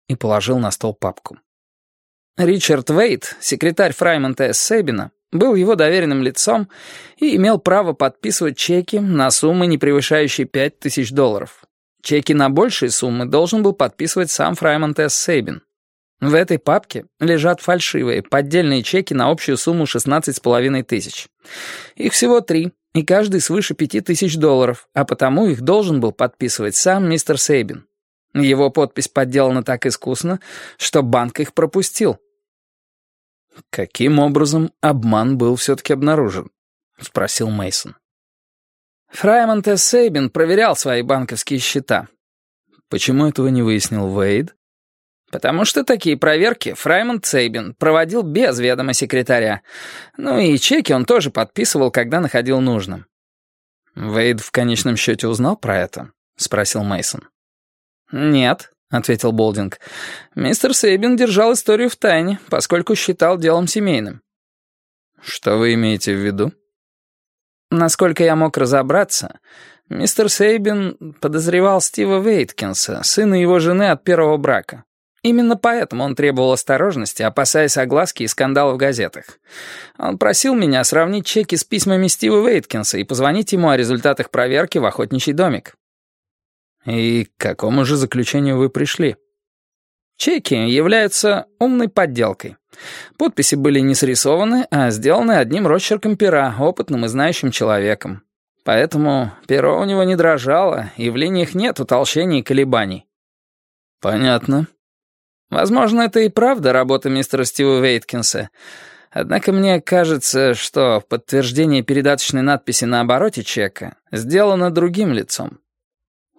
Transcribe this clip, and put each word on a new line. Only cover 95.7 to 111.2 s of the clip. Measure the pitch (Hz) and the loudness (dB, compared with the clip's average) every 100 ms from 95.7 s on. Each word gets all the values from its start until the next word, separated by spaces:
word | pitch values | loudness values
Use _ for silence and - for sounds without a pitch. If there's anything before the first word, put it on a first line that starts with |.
| 175 - 214 214 208 | 0 0 -2 0 0
пера, | 202 151 135 110 | 2 2 0 0
опытным | 151 180 - 131 117 | -2 -2 -4 -4 -2
и | |
знающим | 127 156 175 175 | 0 -2 0 -4
человеком. | - 110 104 101 104 98 98 _ _ _ _ | -2 0 0 0 -2 -6 -12 _ _ _ _
Поэтому | - 110 160 147 147 139 113 - - | 0 0 2 0 0 0 -2 -8 -2
перо | 135 143 156 | 2 2 0
у | |
него | 196 196 | 0 0
не | 185 180 | 0 2
дрожало, | 165 147 127 160 190 143 104 - | 0 0 0 0 0 -2 -8 -6
и | 117 | -4
в | 120 | -2
линиях | 165 190 175 | -2 -2 -2
нет | 180 247 - | -2 -4 -4
утолщений | 120 127 139 156 180 139 | 0 0 0 0 0 -2
и | |
колебаний. | - 135 135 120 98 95 - _ _ _ _ _ _ _ _ _ | 0 0 2 0 -2 -8 -16 _ _ _ _ _ _ _ _ _
Понятно. | 101 110 131 120 - 139 160 _ _ _ _ _ _ _ _ | -4 0 0 0 0 -2 -2 _ _ _ _ _ _ _ _
Возможно, | - 196 254 220 233 | -2 0 2 2 2
это | 233 226 | 2 2
и | 214 | 0
правда | 226 240 254 135 | 2 2 2 2
работа | 127 127 135 139 | 2 2 0 0
мистера | 135 135 135 | -4 -2 -2
Стива | 123 - 139 131 | -2 0 2 2
Вейткинса. | 131 117 - - - 107 107 _ - - - - _ | 2 0 -4 -4 -4 -4 -8 _ -20 -20 -20 -20 _
Однако | - - 202 196 | -6 -2 -2 0
мне | 190 196 175 | 2 2 0
кажется, | - 180 165 147 - 131 135 | 2 2 2 0 -2 0 2
что | 117 - 147 127 110 - | 0 -2 0 2 2 -2
подтверждение | 120 | -8